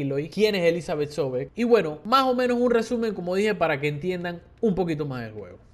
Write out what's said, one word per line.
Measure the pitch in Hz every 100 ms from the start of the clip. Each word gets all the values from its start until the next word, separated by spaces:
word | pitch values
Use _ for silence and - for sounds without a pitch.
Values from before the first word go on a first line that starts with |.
Aloy, | 143 135 147
quién | 190 214
es | 202
Elizabeth | 170 170 180 151 143
Sobek, | 170 139 127 139
y | -
bueno, | 240 226 160 151 208
más | 262
o | 262
menos | 247 247 240
un | 247
resumen, | 233 226 240 226
como | 190 175
dije, | 190 214
para | 185 165 143
que | 147
entiendan | 147 180 180 175 175 - -
un | 226
poquito | 180 170 151
más | 147 127
del | 113
juego. | 107 92 - -